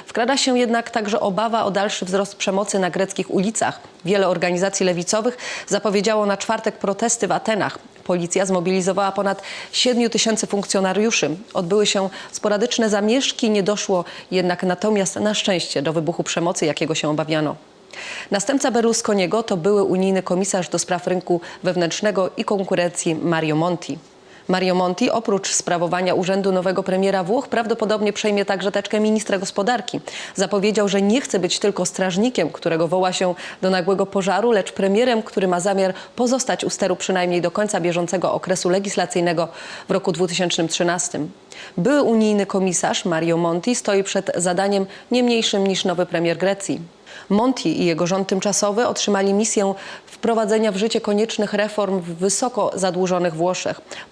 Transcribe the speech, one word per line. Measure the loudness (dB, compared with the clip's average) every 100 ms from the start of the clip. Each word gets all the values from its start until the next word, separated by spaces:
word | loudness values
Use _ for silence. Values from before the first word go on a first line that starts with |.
| -8
wkrada | -2 0 2
się | 2 2
jednak | 2 0 -2
także | -4 -2 0
obawa | 0 0 0 0
o | 0
dalszy | 0 -2 -2
wzrost | -2 -2 -2 -4
przemocy | -2 0 0 0
na | 0
greckich | 0 -2 -2 -2
ulicach. | 0 0 0 -2 -2 -12 -10
Wiele | 0 2 2
organizacji | 2 0 0 0 0 0
lewicowych | 0 0 0 -2 -4 -8 -12 -4
zapowiedziało | -2 0 2 2 2 2
na | 0
czwartek | -2 -2 -2 -2
protesty | -4 0 -2 0 0
w |
Atenach. | 0 0 0 -2 -4 -14 -12
Policja | -4 -2 0 0 2
zmobilizowała | 2 2 0 0 0 0
ponad | 0 -2 -2 -6 -14 -8
siedmiu | -2 2 2 2
tysięcy | 2 0 0 -2
funkcjonariuszy. | -2 0 0 2 2 2 2 0 -2 -6
Odbyły | -4 0 2 2
się | 0 -2 -6 -14
sporadyczne | -6 -2 0 0 2 2
zamieszki, | 2 2 2 0 0 0
nie | 2
doszło | 2 0 0 -2 -2 -10 -4
jednak | 0 0 0
natomiast | 0 0 2 2 0 0
na | -2
szczęście | 0 0 0 0 -2
do | 0
wybuchu | 0 -2 -2
przemocy, | -4 -2 -2 0 0
jakiego | 0 -2
się | -2 0
obawiano. | -2 0 0 0 -4 -12 -20 -20 -16 -14 -14 -4
Następca | -2 0 0 2
Berlusconiego | 2 2 2 2 2 2 0
to | 0 0
były | 2 4
unijny | 4 2 2 2
komisarz | 0 0 0 -2 -2
do | -4
spraw | -2 -2 -2
rynku | -2 0 -2 -2 -6
wewnętrznego | -2 0 0 0 0 0 -2 -2
i |
konkurencji | -2 -2 0 0 0 -2 -2
Mario | 0 0 0 2 2
Monti. | 0 -2 -4 -10 -12 -20 -20 -12 -2
Mario | 0 2
Monti | 2 2 2 0
oprócz | 0 0 -2 0
sprawowania | -4 0 0 0 0 2
urzędu | 2 2 0 2
nowego | 2 2 0
premiera | 0 2 2 2
Włoch | 0 -2 0
prawdopodobnie | -2 0 0 0 0 0
przejmie | 0 0 2
także | 0 0 0
teczkę | -2 -2 0
ministra | 2 2 0 -2
gospodarki. | -2 -2 0 0 -2 -8 -8 -12 -10
Zapowiedział, | -2 0 2 2 2 2
że | 4
nie | 4 2
chce | 2 0
być | 0 0
tylko | 0 0 -2
strażnikiem, | -2 -2 2 0 2 -2
którego | -2 -2 0 2
woła | 2 0
się | 0 -2 -2 -8 -4
do | 0
nagłego | 2 2 0 0
pożaru, | 0 0 2 4
lecz | 2 0
premierem, | -2 2 4 4 2
który | 0 0 2
ma | 2
zamiar | 2 2 2 -2 -10 -2
pozostać | 0 0 0 -2
u | -4
steru | -2 -2 -2
przynajmniej | 0 0 2 2
do | 0
końca | 0 -2 0
bieżącego | 0 0 -2 -2 0
okresu | -2 -2 -2 2
legislacyjnego | 0 0 -2 -2 0 0 0 -2 -6 -16 -16 -2
w |
roku | 0 0
dwutysięcznym | 0 -2 0 -2 0 -2
trzynastym. | 0 0 0 -4 -6 -8 -10 -20 -18 -10 -2
Były | 2 4
unijny | 4 4 4 2 0
komisarz | 0 0 0 0 -2
Mario | 0 0 2 2
Monti | 2 0 0
stoi | -2 0 0
przed | 0 -2 -2 -2
zadaniem | 0 0 2 0 -2 -8 -2
nie | 2
mniejszym | 4 2 2 2 2
niż | 0
nowy | 0 0 0
premier | 0 0 0
Grecji. | 0 0 -4 -6 -8 -18 -20 -20 0
Monti | 2 2 2 0 0
i | 2
jego | 2 0
rząd | 0 0
tymczasowy | 0 0 0 0 2 0
otrzymali | 0 0 2 2
misję | 2 2 2 0 -2 -8 -16 -18
wprowadzenia | -6 0 0 2 2 2
w | 0
życie | 0 0
koniecznych | 0 0 0 0 -2
reform | 0 -2 0 0 0
w | -4
wysoko | -2 -2 0 -2 0 -2
zadłużonych | 0 0 0 0 2 0
Włoszech. | 0 0 0 -4 -6 -10 -16 -6